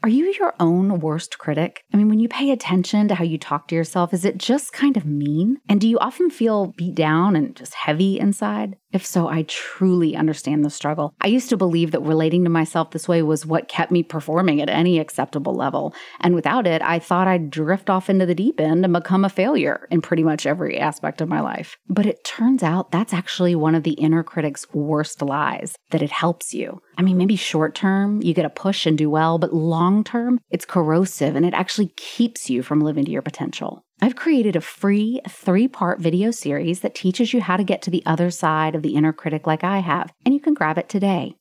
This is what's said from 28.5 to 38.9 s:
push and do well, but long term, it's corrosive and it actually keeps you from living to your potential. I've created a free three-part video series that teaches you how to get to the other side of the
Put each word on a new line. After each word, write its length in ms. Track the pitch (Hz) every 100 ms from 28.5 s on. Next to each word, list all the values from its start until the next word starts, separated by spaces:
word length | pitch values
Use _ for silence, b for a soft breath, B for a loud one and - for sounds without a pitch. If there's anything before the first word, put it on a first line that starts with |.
push 360 | - 190 196 -
and 100 | 156
do 140 | 151
well, 280 | 151 160 165
but 140 | 160
long 500 | 165 156 165 175 202
term, 380 | 214 240 240 247 _
it's 160 | 175
corrosive 720 | - 185 156 160 185 - 135 131
and 80 |
it 80 | 175
actually 400 | - 185 - 190 -
keeps 520 | - - 233 233 -
you 140 | 123
from 180 | 127 151
living 240 | 151 147
to 60 | 139
your 120 | 127
potential. 600 | 131 - - - - - _ _
I've 140 | 220
created 400 | 254 320 294 214
a 60 | 165
free 600 | - - 202 202 214 254 -
three-part 680 | - - 185 254 - 175 -
video 320 | 165 175 208
series 500 | 233 - 143 147 180
that 140 | -
teaches 380 | - 185 185 233
you 80 | 247
how 160 | 190 185
to 80 |
get 180 | 196 190
to 80 | -
the 140 | 175 -
other 240 | 160 175
side 460 | 170 165 156 156 160
of 60 |
the 120 | 151